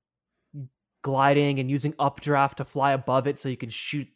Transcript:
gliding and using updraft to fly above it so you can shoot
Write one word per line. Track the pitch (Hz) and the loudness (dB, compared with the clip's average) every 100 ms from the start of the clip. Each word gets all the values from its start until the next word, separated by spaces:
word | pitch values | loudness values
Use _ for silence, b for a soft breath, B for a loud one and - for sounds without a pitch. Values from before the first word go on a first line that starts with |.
| _ _ _ _ _ 147 131 _ _ _ | _ _ _ _ _ -16 -16 _ _ _
gliding | 139 135 139 143 143 135 | -4 2 4 4 4 0
and | 127 | 0
using | 139 147 - | -2 -2 -2
updraft | 139 - 147 139 139 - | -2 -2 0 2 2 -2
to | |
fly | 135 143 139 | -8 -2 0
above | 135 123 131 135 | 0 0 0 0
it | 139 | -4
so | 135 | -6
you | 127 | -8
can | 117 | -10
shoot | - - 147 - | -10 -8 -8 -8